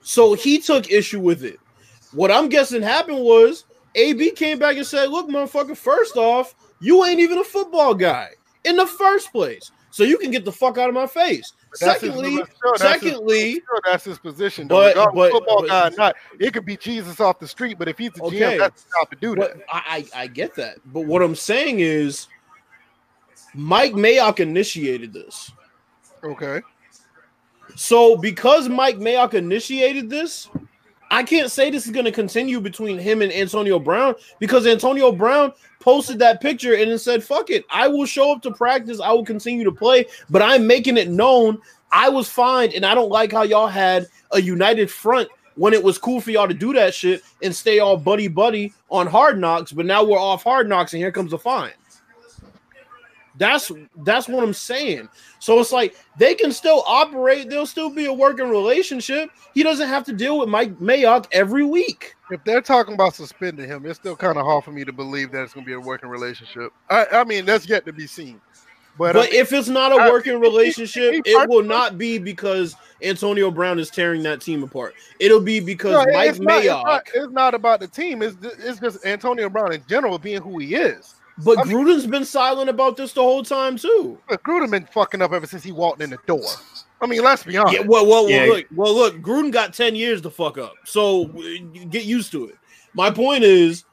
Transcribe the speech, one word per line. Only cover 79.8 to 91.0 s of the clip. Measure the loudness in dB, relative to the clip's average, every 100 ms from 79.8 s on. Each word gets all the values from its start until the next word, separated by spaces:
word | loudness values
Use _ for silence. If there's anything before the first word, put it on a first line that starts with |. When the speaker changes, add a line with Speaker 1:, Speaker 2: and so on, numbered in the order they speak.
| -4
Speaker 2:
general | -2 -2 -4
being | -8 -10
who | -10 -12
he | -6 -2
is. | -2 -4 _ _ _ -2
Speaker 1:
But | 2 2
Speaker 2:
I |
mean | 2 2
Speaker 1:
Gruden's | 2 2 0
been | -6 -4
silent | -2 0 0 -2
about | 0 0 -2
this | -8
the | 0
whole | 0 0
time, | -2 -4 -4 -4
too. | 0 0 0 -12 -8
Speaker 2:
Look, | -6
Gruden | -4 -2 -2
been | -4 -4
fucking | -2 -2 0
up | -2
ever | -2 -8
since | -16
he | -14
walked | -4 -4 -4
in | -10
the | -10 -4
door. | -4 -4 -12 -16 -20 _ _
I | -4
mean, | 2
let's | 2 2
be | -2 0
honest. | 2
Speaker 1:
Yeah, | 2 4
well, | 4 6
well, | 6 6
well, |
Speaker 3:
Yeah. | 4 4
Speaker 1:
look, | 2 -2 -2
well, | 0
look, | 2 2 0
Gruden | -4 -2 0
got | -2 -2
ten | -2 -2 -2
years | -4 -4
to | -8
fuck | -6 -8 -6
up, | -14 -16 -6
so, | 0